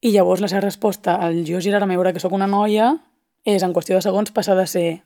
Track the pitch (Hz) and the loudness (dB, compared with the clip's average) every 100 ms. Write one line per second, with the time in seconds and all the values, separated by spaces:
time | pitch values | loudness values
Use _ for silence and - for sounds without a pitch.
0 | 240 202 180 185 202 196 196 196 214 190 | 4 4 4 2 0 -2 -4 -2 -2 -2
1 | - 180 170 165 160 175 180 202 202 180 | -2 -2 0 -2 -4 -4 0 0 0 0
2 | 185 170 185 196 196 202 208 214 226 311 | 0 0 -4 -2 0 0 0 2 2 0
3 | _ _ _ _ - 202 180 175 165 185 | _ _ _ _ -2 0 2 -2 0 0
4 | 202 190 208 - 208 190 190 180 170 165 | 0 -2 -2 -4 0 0 0 -2 -2 -4